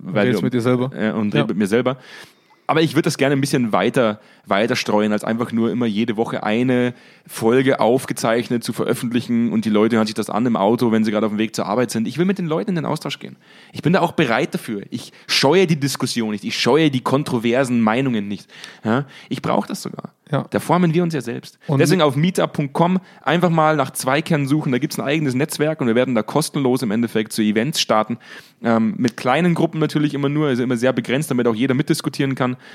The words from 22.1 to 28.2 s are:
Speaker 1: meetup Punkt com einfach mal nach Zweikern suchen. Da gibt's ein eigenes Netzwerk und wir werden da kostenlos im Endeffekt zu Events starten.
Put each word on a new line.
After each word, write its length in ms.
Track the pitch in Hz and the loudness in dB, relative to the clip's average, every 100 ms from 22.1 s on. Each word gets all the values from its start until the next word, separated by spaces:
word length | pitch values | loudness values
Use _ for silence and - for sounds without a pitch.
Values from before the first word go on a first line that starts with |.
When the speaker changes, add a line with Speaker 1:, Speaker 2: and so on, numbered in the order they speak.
| 131 | 2
Speaker 1:
meetup 380 | 175 185 165 | 0 0 -2
Punkt 180 | - 143 | -2 -2
com 280 | - 170 185 - - | 2 2 2 -4 -8
einfach 280 | - 170 175 | -2 2 2
mal 260 | 165 156 156 | 4 4 2
nach 160 | 131 | 0
Zweikern 560 | - 131 143 160 156 135 | -4 0 0 0 0 2
suchen. 240 | 151 147 | 0 0
Da 60 | 123 | 0
gibt's 180 | 127 - | -2 -4
ein 60 | 120 | -4
eigenes 280 | 156 143 127 | -2 0 0
Netzwerk 460 | 156 - 151 156 | -2 -2 -2 0
und 60 | 123 | 0
wir 80 | 113 | 2
werden 200 | 127 117 | 2 0
da 80 | |
kostenlos 580 | - 143 156 156 131 131 | 0 0 0 0 0 0
im 80 | 117 | 0
Endeffekt 420 | 110 117 110 107 | -2 -2 -2 -2
zu 80 | - | 0
Events 400 | 107 107 131 - | 0 2 0 -2
starten. 360 | - 110 107 117 | 2 2 0 -4